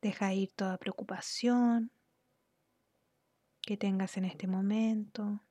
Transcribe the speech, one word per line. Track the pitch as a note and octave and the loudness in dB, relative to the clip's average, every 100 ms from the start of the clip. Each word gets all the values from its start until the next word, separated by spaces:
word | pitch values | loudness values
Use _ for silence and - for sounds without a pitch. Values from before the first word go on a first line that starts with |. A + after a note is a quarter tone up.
Deja | A3 F#3+ G3 | -2 0 0
ir | F#3+ F#3+ _ | 0 -2 _
toda | F#3+ F#3 | -4 -2
preocupación | - F#3 G3+ - - - A#3+ B3 A#3+ A#3 A3+ _ _ _ _ _ _ _ _ _ _ _ _ _ _ _ _ _ | -6 -8 -8 -8 -8 -2 2 6 6 4 0 _ _ _ _ _ _ _ _ _ _ _ _ _ _ _ _ _
que | - G3+ | -6 -4
tengas | G3+ F#3+ F#3+ - | 0 0 -2 -2
en | F#3 | -4
este | - F#3 | -4 -4
momento. | F#3 G3 G#3+ A3+ A3 G#3+ - G#3 G#3 _ | 0 0 2 2 0 -2 -6 -4 -4 _